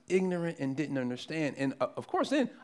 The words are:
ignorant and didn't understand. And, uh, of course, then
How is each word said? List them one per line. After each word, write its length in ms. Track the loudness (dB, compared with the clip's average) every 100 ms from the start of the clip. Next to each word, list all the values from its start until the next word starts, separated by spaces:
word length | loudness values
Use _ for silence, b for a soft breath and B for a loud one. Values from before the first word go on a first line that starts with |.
| 0
ignorant 500 | 2 2 0 -2 -2
and 160 | -2
didn't 240 | -2 -2 0
understand. 580 | -2 -4 -6 -2 -2 0
And, 160 | -2 0
uh, 80 | -2 -2
of 100 | -2
course, 240 | 0 2
then 200 | 2 2 b